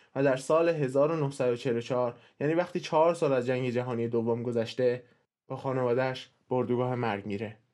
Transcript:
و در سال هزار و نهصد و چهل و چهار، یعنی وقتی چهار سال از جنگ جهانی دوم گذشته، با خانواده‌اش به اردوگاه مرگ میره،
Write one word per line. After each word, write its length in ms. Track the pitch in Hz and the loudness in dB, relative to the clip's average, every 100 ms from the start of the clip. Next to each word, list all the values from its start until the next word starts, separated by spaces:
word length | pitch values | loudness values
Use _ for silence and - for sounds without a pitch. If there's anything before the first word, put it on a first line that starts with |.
| _ 131 | _ 0
و 80 | |
در 140 | 139 131 | 2 2
سال 320 | - 160 170 | 2 2 4
هزار 420 | 156 131 135 151 | 0 0 2 2
و 40 | 165 | 2
نهصد 360 | 139 139 127 | -2 0 0
و 40 | 120 | 0
چهل 220 | 135 117 | -2 -2
و 40 | |
چهار، 340 | - 123 123 - - - | -2 -2 -2 -4 -14 -4
یعنی 140 | 143 | 0
وقتی 260 | 165 175 180 | 0 0 -4
چهار 340 | - 156 165 | 0 4 4
سال 200 | 170 151 | 4 2
از 120 | 131 120 | 2 0
جنگ 240 | 127 127 | 0 0
جهانی 380 | 120 123 117 117 | -2 -2 -2 0
دوم 360 | 117 117 117 | 0 0 -2
گذشته، 600 | 120 117 113 - 123 123 - _ _ _ - | -2 -2 -2 0 0 0 -8 _ _ _ -12
با 80 | 127 | -8
خانواده‌اش 720 | 131 127 123 120 131 127 - _ - | -4 0 0 2 0 -4 -12 _ -4
به 60 | 127 | -2
اردوگاه 400 | 117 123 127 123 | 0 0 0 -2
مرگ 300 | 117 101 107 | -2 -4 -4
میره، 320 | 101 107 - _ | -6 -8 -12 _